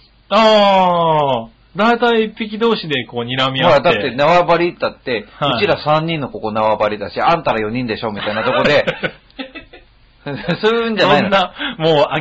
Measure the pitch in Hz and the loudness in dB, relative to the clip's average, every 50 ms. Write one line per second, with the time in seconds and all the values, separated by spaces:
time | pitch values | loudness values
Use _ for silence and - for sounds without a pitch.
0 | _ _ _ _ _ - 196 214 220 220 220 208 202 202 196 190 185 180 175 170 | _ _ _ _ _ -2 2 2 4 6 6 6 6 6 4 4 4 4 2 2
1 | 170 165 156 151 147 139 131 117 117 - - _ _ _ - 170 208 226 240 - | 2 2 2 2 2 2 0 -2 -4 -6 -14 _ _ _ -4 0 2 2 2 2
2 | 247 233 233 226 220 214 220 - 226 208 214 208 226 233 220 220 - 160 143 127 | 2 2 2 2 0 0 -2 -8 -8 -8 -4 -2 0 0 0 0 -2 -4 -4 -4
3 | 117 - - 120 117 120 127 131 131 131 131 131 131 170 151 139 123 175 160 - | -4 -6 -6 -6 -6 -4 -2 -2 0 0 0 0 2 4 4 4 4 2 0 0
4 | - 131 113 131 143 156 170 180 170 151 170 165 175 175 - - 131 110 - - | -2 -4 -2 0 2 2 4 4 4 4 2 2 0 -2 -4 -4 -6 -6 -6 -6
5 | - 135 123 104 104 - - - 151 143 127 113 202 170 147 - - 147 151 156 | -8 -6 -4 -6 -6 -8 -10 -6 -4 -2 -2 0 0 0 0 0 0 0 0 0
6 | 156 165 165 156 131 - - 104 - 107 104 110 110 110 107 104 110 104 104 104 | 0 -2 -4 -6 -6 -8 -8 -8 -6 -4 -2 0 0 2 2 2 0 0 -2 -4
7 | 101 90 - 117 110 147 170 165 139 143 117 110 107 107 117 127 127 117 107 - | -8 -8 -4 -2 0 2 2 2 0 -2 -2 -2 -2 -4 -4 -4 -4 -4 -4 -4
8 | 120 113 104 101 101 104 104 110 113 127 131 - - - 147 139 - - - - | -4 -6 -6 -6 -6 -4 -4 -2 -2 0 0 0 2 2 2 2 2 0 -4 -4
9 | - - - - _ _ - - 262 262 - 320 - - - - - _ _ _ | -6 -8 -8 -10 _ _ -16 -16 -16 -14 -16 -20 -20 -20 -20 -20 -20 _ _ _
10 | _ _ _ _ - 143 139 113 - - 170 - - 214 226 233 233 226 220 202 | _ _ _ _ -14 -12 -12 -10 -6 -6 -4 -2 0 0 0 0 -2 -2 -2 0
11 | - - 240 - - 190 196 196 180 185 - - 285 285 240 - 156 165 160 147 | 2 2 2 2 2 2 0 0 0 -2 -6 -10 -10 -10 -6 -2 0 2 2 2
12 | 143 - 131 156 | 2 0 -2 -4